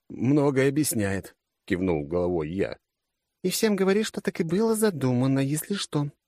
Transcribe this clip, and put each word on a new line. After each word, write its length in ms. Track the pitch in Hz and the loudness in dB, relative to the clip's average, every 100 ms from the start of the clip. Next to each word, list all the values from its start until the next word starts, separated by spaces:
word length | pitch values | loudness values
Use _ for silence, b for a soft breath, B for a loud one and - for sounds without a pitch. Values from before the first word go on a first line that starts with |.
| - | -16
Многое 600 | - 113 147 143 135 135 | -4 2 4 4 2 2
объясняет", — 680 | 139 139 113 98 98 - _ _ _ - | 2 -2 0 -2 -4 -6 _ _ _ -4
кивнул 360 | 90 92 78 71 | 0 2 0 0
головой 420 | 87 90 87 76 | -2 0 0 -2
я. 300 | 95 62 - _ _ _ _ _ _ | -2 -4 -6 _ _ _ _ _ _
"И 80 | 185 | -4
всем 260 | - 220 196 | 0 0 2
говори, 280 | 190 202 | 2 2
что 180 | 220 - | 0 -4
так 180 | - - | -6 -4
и 40 | |
было 300 | 165 180 226 | -2 0 0
задумано, 640 | 220 220 156 127 123 135 135 | 2 0 0 0 2 2 2
если 360 | 135 151 - | 0 -2 -4
что", — 360 | 202 - 147 147 _ | -6 -2 -2 -4 _